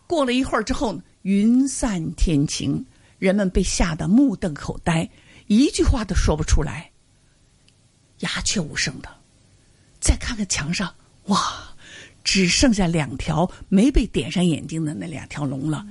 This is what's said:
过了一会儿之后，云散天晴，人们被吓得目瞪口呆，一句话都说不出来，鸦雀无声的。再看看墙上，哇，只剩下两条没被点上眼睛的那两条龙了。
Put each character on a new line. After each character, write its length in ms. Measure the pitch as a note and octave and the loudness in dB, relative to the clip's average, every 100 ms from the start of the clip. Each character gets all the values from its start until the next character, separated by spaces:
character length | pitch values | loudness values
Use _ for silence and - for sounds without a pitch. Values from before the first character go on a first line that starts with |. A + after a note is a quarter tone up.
| - | -2
过 160 | E4 | 0
了 80 | B3+ | 2
一 100 | B3 | 0
会 160 | C4+ B3+ | 0 -2
儿 60 | |
之 80 | G#3+ | -2
后， 260 | B3 C4 F3+ - _ | -2 -2 -4 -12 _
云 440 | F#3 G3 A3 B3 C4+ | -2 2 4 4 2
散 460 | - C4 F#3 D#3+ | 0 -2 -2 -4
天 340 | - - C#3+ D3 | 0 2 4 0
晴， 380 | - - D3+ - _ _ - | -2 -4 -4 -6 _ _ -4
人 160 | F#3 G3+ | 0 2
们 140 | F#3+ | 2
被 120 | G3+ | 0
吓 320 | F3+ - E3+ | 0 0 0
得 140 | D#3+ D#3 | -2 2
目 300 | A3+ C#4 F#3+ | 4 4 2
瞪 160 | F#3 | -4
口 260 | C#3+ - - - | -6 -8 -6 -2
呆， 240 | E3 F#3 - - - - | -2 -2 -10 -20 -10 2
一 220 | G#3+ D#4 | 4 4
句 140 | - | 4
话 220 | D#4+ C#4 G#3+ | 2 2 2
都 100 | F3+ | 0
说 180 | - | 2
不 120 | D#3 D#3 | 0 2
出 180 | - | 2
来， 260 | D3 D3+ - _ _ _ _ _ _ _ _ _ _ _ _ _ | 2 -6 -14 _ _ _ _ _ _ _ _ _ _ _ _ _
鸦 100 | F#3 - - | -6 -4 -4
雀 120 | G#3 | -4
无 120 | D3 | -4
声 240 | C3+ - - | -4 -6 -6
的。 80 | - - _ _ _ _ _ _ _ _ | -14 -20 _ _ _ _ _ _ _ _
再 160 | - - | 0 0
看 220 | - A3 | -2 -4
看 100 | G3 | -4
墙 260 | - D3 | -4 -4
上， 160 | F3+ F3+ - _ _ - | -4 -6 -10 _ _ -2
哇， 120 | - - - - - - - - - | -2 -2 -6 -14 -20 -20 -20 -20 -10
只 240 | - G3 F3+ | -2 2 2
剩 260 | - C4+ | 4 4
下 140 | G3+ E3+ | 4 2
两 300 | E3 C3+ C3 | 0 -2 -4
条 340 | - D3+ F3+ - - | -2 0 0 -4 0
没 240 | F#3+ C4 | 4 4
被 160 | D4 G#3 | 4 2
点 240 | - - | -2 -2
上 140 | G#3 F3+ | 0 0
眼 200 | D3 - | 0 -4
睛 200 | D#3+ D#3+ | -6 -6
的 80 | |
那 140 | G3 E3+ | -6 -10
两 200 | C#3+ - | -12 -12
条 160 | - | -8
龙 260 | C#3+ C3+ D3+ | -6 -4 -4
了。 160 | D3 G#3 | -6 -8